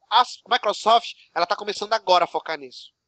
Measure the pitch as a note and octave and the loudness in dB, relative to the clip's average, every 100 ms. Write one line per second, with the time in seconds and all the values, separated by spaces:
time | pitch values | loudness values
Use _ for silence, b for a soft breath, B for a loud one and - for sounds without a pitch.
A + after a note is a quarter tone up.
0 | - G#3+ B3 - - A#3+ G#3+ F#3 G#3+ A3+ | -2 0 0 -2 -4 -2 0 -2 4 2
1 | - - b E3 F3 G3+ G#3 F#3+ G#3 A3 | 2 -12 b -4 -2 -2 -6 -8 -4 -2
2 | G3 F3+ E3+ D#3+ - D#3 C3 - - _ | 2 2 2 -2 -8 -10 -12 -20 -20 _